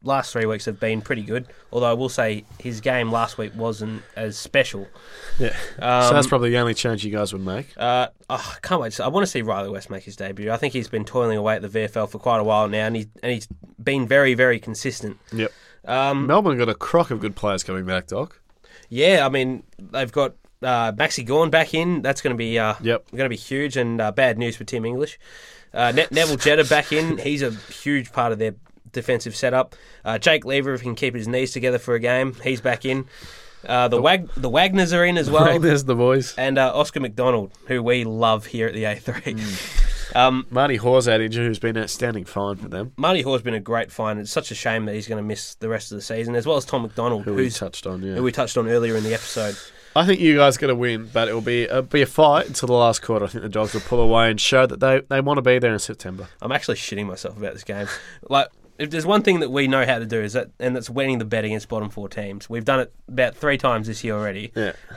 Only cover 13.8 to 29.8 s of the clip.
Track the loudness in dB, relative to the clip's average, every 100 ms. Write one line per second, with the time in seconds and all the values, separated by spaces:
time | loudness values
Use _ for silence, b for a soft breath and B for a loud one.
13.8 | -2 0 4 4 6 6 4 2 -2 -8
14.8 | -6 -6 -10 -12 -10 -4 -4 b b b
15.8 | -4 0 0 0 2 4 4 2 0 -2
16.8 | 0 2 2 -2 -6 -4 -4 -4 -4 -6
17.8 | -4 -4 -4 -8 -8 _ _ _ b b
18.8 | b 2 4 6 4 2 0 -4 -10 -20
19.8 | -10 -6 -2 0 -2 -4 _ _ -2 0
20.8 | 0 0 -2 -2 0 2 4 2 2 0
21.8 | 0 0 -2 -2 -2 -2 -2 0 0 0
22.8 | -2 -2 -4 -4 -4 -4 -6 -4 -2 -2
23.8 | -2 0 -2 2 2 2 -2 -6 -6 -6
24.8 | -4 -4 -4 -8 B B B B B 0
25.8 | 2 2 2 2 2 2 4 4 4 4
26.8 | 2 0 0 -2 -4 -2 -4 -6 -14 -10
27.8 | -4 -2 -2 -2 -2 0 -4 -6 -16 -20
28.8 | -12 -8 -2 -2 -2 -4 0 0 0 -6